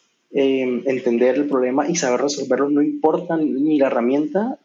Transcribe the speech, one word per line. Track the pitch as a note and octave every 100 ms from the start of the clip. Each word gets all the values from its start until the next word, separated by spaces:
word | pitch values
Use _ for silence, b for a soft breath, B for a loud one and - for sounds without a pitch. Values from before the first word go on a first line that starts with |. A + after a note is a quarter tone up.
| _ _ _
eh, | C#3+ C3+ C3+ B2+ A#2+
entender | B2+ C3 B2 A#2 B2+ B2+
el | C#3+
problema | C3+ B2+ C3+ D3+
y | F3
saber | C3 B2
resolverlo. | C#3 C#3 C3 B2+ C#3+
No | D3
importa | D3+ C#3+ D#3 D#3 F3 E3
ni | D3+ B2+ D3+ D3+
la | C3+
herramienta | A#2+ A#2+ C#3 D3+ F#3 A#3 -